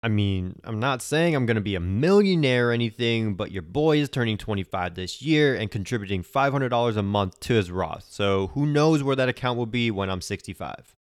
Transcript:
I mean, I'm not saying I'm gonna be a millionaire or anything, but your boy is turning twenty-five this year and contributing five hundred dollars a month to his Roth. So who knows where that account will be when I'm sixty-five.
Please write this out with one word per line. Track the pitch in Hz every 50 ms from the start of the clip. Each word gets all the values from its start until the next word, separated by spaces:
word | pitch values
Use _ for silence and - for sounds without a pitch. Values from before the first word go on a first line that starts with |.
| -
I | 120
mean, | 107 104 104 101 98 95 92 92 - - -
I'm | - 113 107
not | 113 139 135 123
saying | - - - 151 165 175 160
I'm | 139 127
gonna | 113 117 113
be | 98 104 98
a | 90
millionaire | 85 90 92 107 135 170 196 202 208 190 185 165 151 131 127 123 120 120
or | 117
anything, | 120 120 113 107 - 120 117 117 113 113 107 101
but | 87 104 - -
your | 95 82
boy | 82 90 143 151 160 151 151
is | 147 135
turning | - 135 120 113 107
twenty-five | 101 - - 107 98 95 - - 92 90 90 85
this | 90 92 87 - - 123
year | 147 160 151 151 143 131
and | 90 110 104
contributing | - 107 95 - 123 117 101 95 101 92 85
five | - - 135 139 143 131
hundred | 139 135 123
dollars | 123 120 120 120 110
a | 107 104
month | 98 101 101 98 95 - _
to | - - 127
his | 113 98 87
Roth. | 90 92 90 80 78 - - -
So | - - 104 101 98 98 98 92
who | - 139 143
knows | 151 147 143 147 160 160 151 139
where | 135 135
that | 131 131 127
account | 123 - - 127 123 117
will | 120
be | 110 107 123 117 117 107
when | 98 98 95
I'm | 95 92
sixty-five. | 85 - 101 95 - - 95 - 92 69 - - - _ _ _